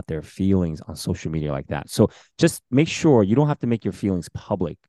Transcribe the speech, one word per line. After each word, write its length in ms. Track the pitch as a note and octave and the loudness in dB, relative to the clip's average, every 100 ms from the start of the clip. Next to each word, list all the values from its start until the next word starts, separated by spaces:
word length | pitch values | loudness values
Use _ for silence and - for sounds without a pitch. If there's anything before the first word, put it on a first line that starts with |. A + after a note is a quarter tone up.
| - | -8
their 140 | D#2 | -8
feelings 580 | E2 - F#2+ F#2+ E2+ D#2 | -8 -2 2 2 0 -4
on 140 | - D#2 | -12 -8
social 340 | - - D#2+ | -6 -6 -6
media 220 | D#2+ D2 | -4 -4
like 160 | C#2 - | -6 -6
that. 220 | C#2+ - | -8 -4
So 200 | - G#2 - _ - | 2 2 0 _ 0
just 260 | E3 - _ | 0 0 _
make 160 | B2+ E3 | 0 0
sure 340 | - D#3+ B2 | 2 4 6
you 140 | G2 A#2+ | 6 2
don't 140 | D3 | 2
have 100 | C#3+ | 0
to 80 | A#2+ | -2
make 160 | A#2 | -2
your 80 | G#2 | -4
feelings 380 | - G2+ F2+ - | -4 -2 -2 -4
public, 480 | - - G2+ E2+ D2 | -12 -6 -4 -4 -8